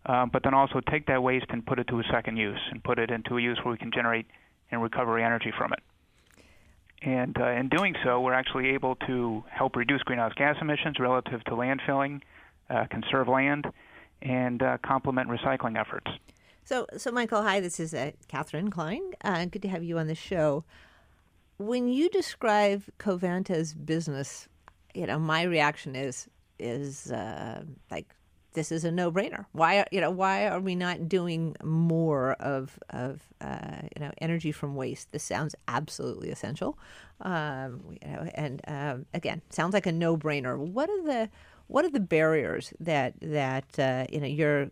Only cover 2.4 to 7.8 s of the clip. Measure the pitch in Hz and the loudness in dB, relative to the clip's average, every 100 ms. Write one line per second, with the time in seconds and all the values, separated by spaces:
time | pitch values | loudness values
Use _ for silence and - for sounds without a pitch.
2.4 | 107 98 - 113 - 117 113 117 - 120 | -2 -2 -6 -4 -2 0 0 -2 -2 0
3.4 | 120 113 123 113 117 123 117 113 - - | 0 0 -2 -4 -2 0 2 2 -2 -14
4.4 | _ _ - 117 113 - 117 113 117 113 | _ _ -6 -2 0 0 2 2 2 2
5.4 | 113 - - - - _ _ _ _ - | 0 -2 -2 -2 -8 _ _ _ _ -20
6.4 | - - - - - - 135 127 127 127 | -20 -20 -20 -20 -20 -6 -2 0 0 0
7.4 | 123 120 131 151 | 0 2 2 2